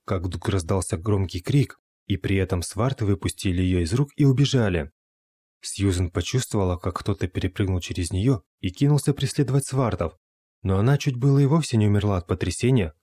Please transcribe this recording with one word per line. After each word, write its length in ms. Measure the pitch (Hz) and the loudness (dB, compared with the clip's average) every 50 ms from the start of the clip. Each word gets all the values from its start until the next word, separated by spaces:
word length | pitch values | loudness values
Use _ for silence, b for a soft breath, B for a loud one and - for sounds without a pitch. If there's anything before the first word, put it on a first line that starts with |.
| _ | _
как 180 | - 101 92 90 | -6 -4 -4 -4
вдруг 260 | 92 85 85 - - | -6 -8 -6 -4 -2
раздался 480 | 98 95 80 80 101 95 85 - 107 | -2 -2 0 0 -2 -2 -2 -4 -6
громкий 440 | 85 82 107 104 95 95 90 - 90 | -4 -2 -2 0 0 -2 -4 -6 -8
крик, 380 | - - 117 147 123 - - _ _ _ _ _ _ | -4 0 2 2 0 0 -4 _ _ _ _ _ _
и 120 | - 101 | -6 -4
при 200 | 92 - - 98 | -4 -2 0 0
этом 240 | 95 92 90 95 90 | 0 0 0 -2 -4
сварты 440 | 87 - - 95 113 131 131 - 113 | -4 -4 -4 -2 -2 -2 -2 -2 0
выпустили 560 | 98 101 - - - - - - 101 87 90 | 0 0 0 -2 -6 -6 -4 -4 -2 0 0
ее 180 | 92 90 90 90 | 2 2 2 2
из 140 | 85 78 101 | 0 0 0
рук 180 | 131 143 139 _ | 0 -2 -2 _
и 100 | - 147 | 2 4
убежали. 640 | 139 127 123 143 127 - 127 113 98 90 82 76 - _ _ _ _ _ _ _ _ _ _ _ _ _ _ | 4 4 4 2 2 2 2 2 2 0 0 -2 -6 _ _ _ _ _ _ _ _ _ _ _ _ _ _
Сьюзен 480 | - - - - 98 98 90 87 92 85 | -14 -12 -6 0 0 2 2 2 0 -2
почувствовала, 680 | - 95 87 - - 131 123 - - 107 95 90 90 | -2 -4 -4 -2 -2 -4 -2 -2 -2 0 0 0 -2
как 220 | 82 - 92 - - | -2 -4 -6 -6 -4
кто-то 280 | - - 98 - 98 | -4 -4 -4 -2 -4
перепрыгнул 540 | 90 - 95 - 92 - - 104 92 92 87 | -6 -4 -4 -4 -4 -2 -2 -2 -2 -2 -2
через 300 | - - - 90 87 - | -4 -6 -6 -6 -6 -4
нее 320 | 95 92 101 135 135 92 - _ _ _ | -2 0 0 0 0 0 -4 _ _ _
и 80 | - 95 | -8 -6
кинулся 440 | - - 139 143 147 139 - 151 139 | -2 0 2 2 2 2 2 0 -2
преследовать 520 | - 135 123 - - 143 120 131 139 - | 0 -2 -2 0 0 0 0 0 -2 -2
свартов, 520 | - 131 131 131 110 92 - 87 80 - _ _ _ _ _ _ _ _ _ | -2 -2 -2 0 0 0 -2 -4 -4 -6 _ _ _ _ _ _ _ _ _
но 160 | - 92 95 | -2 0 2
она 200 | 95 107 127 143 | 2 4 4 2
чуть 200 | 143 - 147 127 | 2 0 -2 -2
было 220 | 120 123 139 139 139 | 0 2 4 4 4
и 60 | 143 | 4
вовсе 320 | 131 151 170 143 - - | 4 4 2 0 2 2
не 100 | 110 104 | 4 4
умерла 300 | 104 104 101 101 104 98 | 4 4 4 2 2 0
от 100 | 90 - | 0 0
потрясения, 640 | - 98 - - 92 - - - 123 135 120 92 80 - _ | -2 -4 -2 -2 -4 -2 0 2 2 2 2 2 -2 -6 _